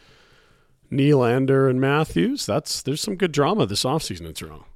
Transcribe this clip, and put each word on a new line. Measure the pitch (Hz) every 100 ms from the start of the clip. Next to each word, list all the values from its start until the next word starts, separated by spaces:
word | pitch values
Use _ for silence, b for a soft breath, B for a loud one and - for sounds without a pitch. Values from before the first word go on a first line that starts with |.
| b b b b b b b b -
Nylander | 135 143 143 120 127 135 135 135
and | 127
Matthews. | 135 147 156 165 196 277 -
That's, | 117 - -
there's | - 151
some | - 185
good | 180
drama | 143 143 214 104
this | 98
offseason | 127 156 - 90 82
in |
Toronto. | - 80 78 -